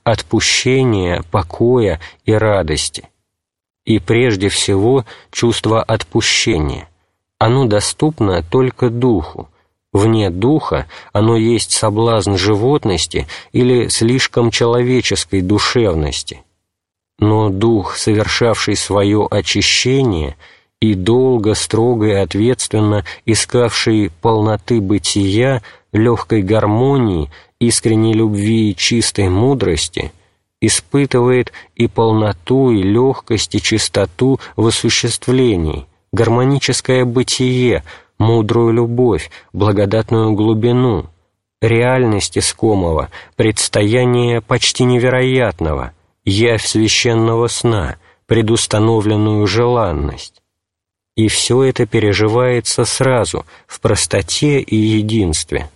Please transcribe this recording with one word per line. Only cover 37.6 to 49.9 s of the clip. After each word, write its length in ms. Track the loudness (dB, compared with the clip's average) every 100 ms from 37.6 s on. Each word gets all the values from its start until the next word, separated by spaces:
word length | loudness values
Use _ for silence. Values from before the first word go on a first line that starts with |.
| 0 0 -4 -20 _ -2
мудрую 560 | 2 2 2 2 2
любовь, 580 | 2 0 2 2 0 -4 -18 -10
благодатную 800 | -2 0 2 2 0 0 0 2
глубину, 720 | 2 0 2 2 2 2 0 -6 _ _ _ _ -2
реальность 760 | 0 2 2 2 0 0 -4 -4
искомого, 720 | -4 -2 0 0 0 -2 -4 -12 -10 -2
предстояние 1040 | 0 0 -2 0 0 2 2 2 0 -2
почти 420 | -2 -2 -2 0
невероятного, 1080 | 0 2 2 0 0 0 -2 -2 -4 -4 -6 -14 _ _
явь 420 | -4 0 2 0 -2
священного 840 | 0 0 0 0 0 0 0 -2
сна, 500 | 0 0 0 -4 -8 _ _ -2
предустановленную 1200 | 0 2 0 0 0 2 2 0 0 0 0 0
желанность. 920 | 0 0 0 -2